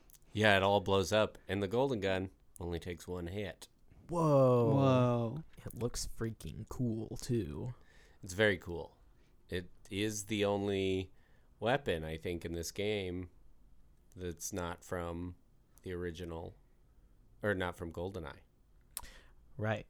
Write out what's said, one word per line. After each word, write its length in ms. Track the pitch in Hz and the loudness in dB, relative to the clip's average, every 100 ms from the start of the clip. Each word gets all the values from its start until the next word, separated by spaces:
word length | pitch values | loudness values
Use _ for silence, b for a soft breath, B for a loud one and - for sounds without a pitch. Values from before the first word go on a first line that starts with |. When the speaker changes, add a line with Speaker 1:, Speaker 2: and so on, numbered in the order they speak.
| - - - | -20 -20 -6
Speaker 1:
Yeah, 240 | 104 107 98 | 4 6 8
it 40 | |
all 180 | 98 101 | 6 4
blows 300 | 95 98 90 | 4 2 4
up. 280 | 107 107 - - | 4 2 -2 -4
And 140 | 98 | -2
the 40 | 95 | 0
golden 320 | 117 139 113 | 0 0 0
gun 280 | 95 95 95 - - - | 0 0 -2 -10 -20 -10
only 180 | 87 85 | -6 -4
takes 300 | 92 87 - | -6 -10 -8
one 180 | 90 85 | -8 -6
hit. 380 | 101 95 - - _ - - - | -6 -8 -10 -18 _ -20 -20 -6
Speaker 2:
Whoa. 640 | 170 160 139 131 123 117 | 0 6 6 8 6 6
Speaker 3:
Whoa. 640 | 139 135 127 123 120 117 147 - - | 6 6 6 4 2 0 -4 -12 -14
Speaker 2:
It 160 | - 117 | -10 -6
looks 260 | 120 - - - | -4 -4 -6 -4
freaking 480 | 113 107 80 - 104 | -6 -6 -10 -10 -10
cool, 480 | - 120 110 - 117 | -4 -2 -2 -6 -8
too. 500 | - 120 73 73 120 - - - - - | -2 -2 -2 -6 -8 -10 -18 -20 -20 -18
Speaker 1:
It's 120 | 95 | -8
very 240 | 90 107 87 | 4 4 4
cool. 360 | - 82 - - - - - - - | -4 -8 -10 -16 -20 -20 -20 -20 -8
It 220 | 90 90 - - | -6 -6 -16 -6
is 340 | 98 110 104 | -2 -2 -2
the 200 | 98 107 | -2 0
only 640 | 101 101 101 98 95 95 95 - - - - - | 2 2 0 0 2 0 -2 -12 -20 -20 -20 -4
weapon, 440 | 110 139 127 82 | 0 0 0 -2
I 140 | 78 80 | -4 -6
think, 260 | 92 85 | -6 -6
in 80 | 87 | -4
this 180 | 85 80 | -6 -6
game 600 | - 104 104 92 90 90 - - - - - - - _ | -4 -2 -2 -4 -6 -8 -16 -20 -20 -20 -20 -20 -20 _
that's 380 | 92 90 82 - | -10 -8 -8 -8
not 320 | 92 87 87 | -6 -6 -8
from 500 | - 90 85 85 90 90 _ - _ - | -8 -6 -4 -6 -8 -10 _ -20 _ -16
the 120 | 95 | -10
original, 600 | 87 90 82 85 82 92 - _ _ - - - - - - | -6 -6 -6 -8 -8 -10 -14 _ _ -20 -20 -20 -20 -20 -4
or 120 | 107 | 0
not 240 | 95 90 - | 0 0 -4
from 120 | 85 | -8
GoldenEye. 420 | 82 95 92 73 - _ _ _ - _ - b b b b - - | -6 -6 -6 -10 -14 _ _ _ -20 _ -10 b b b b -18 -6
Speaker 2:
Right, 300 | 107 107 | -2 -2